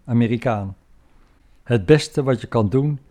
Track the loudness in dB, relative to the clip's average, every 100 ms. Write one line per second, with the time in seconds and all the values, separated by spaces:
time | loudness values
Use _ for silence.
0 | -2 0 0 0 -2 -4 -6 -12 _ _
1 | _ _ _ _ _ _ -2 0 4 2
2 | 2 -4 -2 -2 -2 -2 0 0 -2 -4
3 | -10